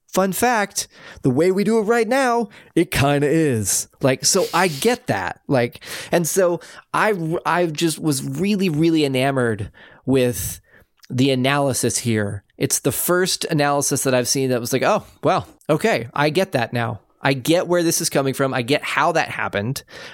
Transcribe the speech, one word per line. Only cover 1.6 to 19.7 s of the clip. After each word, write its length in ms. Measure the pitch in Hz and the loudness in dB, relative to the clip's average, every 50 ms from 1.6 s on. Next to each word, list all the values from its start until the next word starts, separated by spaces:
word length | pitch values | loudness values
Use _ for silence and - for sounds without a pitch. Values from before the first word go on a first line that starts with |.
| 208 | 2
do 140 | 208 226 226 | 2 2 2
it 40 | 208 | 2
right 260 | 196 233 240 226 208 | 2 2 2 2 0
now, 400 | 254 277 269 247 233 233 233 - - - - - - | 0 0 2 2 0 0 -2 -4 -8 -16 -14 -6 -2
it 160 | 160 175 - | -2 -2 0
kinda 380 | - - 139 143 143 143 143 143 | 0 0 2 2 2 2 2 2
is. 600 | 156 160 160 147 123 110 101 - - - - - _ - - | 2 2 2 2 0 0 -2 -2 -2 -4 -4 -8 _ -2 0
Like, 220 | 135 131 - - | 0 0 2 2
so 220 | 135 - 185 165 - - | 2 2 2 2 0 2
I 160 | 165 185 185 | 2 2 2
get 380 | 147 135 - 226 247 240 - | 0 0 0 0 0 0 -2
that. 340 | - 117 98 92 87 - _ _ | -4 -4 -4 -4 -6 -8 _ _
Like, 380 | - 147 123 120 120 - - - - - - - - | 0 0 2 0 0 -4 -8 -16 -14 -14 -12 -6 -2
and 160 | - 175 170 | 0 0 0
so 340 | 147 - - 185 175 175 165 - - - - - _ - | 0 0 2 2 2 0 -2 -6 -10 -20 -20 -12 _ -2
I, 440 | 156 190 214 214 180 165 156 165 170 - | 0 2 2 0 0 -2 -4 -4 -4 -2
I 200 | 151 165 175 180 | -2 0 0 0
just 320 | 170 151 - 165 165 151 - | -2 -2 0 -2 -2 -2 -2
was 240 | 156 156 139 131 139 | -2 -2 -2 -2 -2
really, 440 | 139 135 143 180 202 214 190 196 185 | -6 -4 -2 0 0 0 2 0 0
really 360 | 151 147 165 170 160 156 151 | 2 2 2 4 4 2 2
enamored 680 | 139 131 127 131 139 139 131 123 117 110 101 104 82 - - - - - - - | 2 2 0 0 0 0 0 0 0 0 -2 -6 -10 -12 -18 -20 -20 -20 -10 -2
with 560 | - 131 135 123 123 113 95 95 - - - _ _ _ - _ _ _ _ - - | 0 2 2 2 2 0 -2 -6 -8 -10 -12 _ _ _ -20 _ _ _ _ -14 -6
the 200 | 135 127 135 139 | -2 2 2 2
analysis 680 | 135 127 123 131 143 147 143 139 120 - - 120 - - | 2 2 2 2 2 2 2 0 0 0 -2 -2 -2 -2
here. 440 | - 117 110 110 104 101 101 101 - _ _ | -2 0 0 0 0 -2 -6 -8 -12 _ _
It's 240 | - 143 135 - - | -6 -4 -2 -2 -2
the 120 | - 143 - | -2 -2 -2
first 520 | - - - 175 180 185 180 - - - | -2 -2 0 0 2 0 0 -2 -4 -4
analysis 580 | - 165 147 143 143 143 143 139 - 143 127 - | -2 -2 0 0 0 0 0 0 -2 -2 -2 0
that 120 | 139 127 | 0 2
I've 140 | 127 123 - | 2 2 0
seen 220 | - 139 135 131 | 0 0 0 0
that 100 | 127 117 | 0 -2
was 120 | 117 120 131 | -2 -2 -2
like, 100 | 127 127 | 0 2
"Oh, 240 | 151 214 196 - - - _ - | 2 0 0 -2 -6 -10 _ -2
well, 240 | 151 185 170 - - - _ _ - | 0 0 0 -2 -6 -14 _ _ -2
okay, 380 | 151 151 - 220 202 120 117 120 - | 0 0 2 0 0 0 -2 -4 -2
I 180 | - 143 156 | 0 0 2
get 220 | 143 175 190 190 - | 2 0 0 0 0
that 200 | 127 117 - - | -2 -2 -2 -2
now. 280 | 120 117 113 117 - _ _ _ _ | -4 -4 -4 -6 -8 _ _ _ _
I 120 | - 139 139 | -2 -2 -2
get 320 | 131 113 147 160 180 147 | 0 0 2 2 2 2
where 160 | 165 175 175 170 | 2 0 0 2
this 180 | 165 160 - | 0 0 -2
is 100 | 170 - | -2 -2
coming 220 | - 151 139 135 127 | 0 0 0 0 0
from. 220 | - 139 131 127 | 0 -2 0 0
I 80 | 127 120 | -2 -2
get 200 | 113 143 - - | 0 -2 -2 -2
how 280 | - - 139 147 170 165 | -2 0 0 2 2 2
that 160 | 160 123 - | 0 -2 -2
happened. 540 | - - 107 101 - 101 101 117 | -4 -6 -6 -4 -4 -4 -4 -4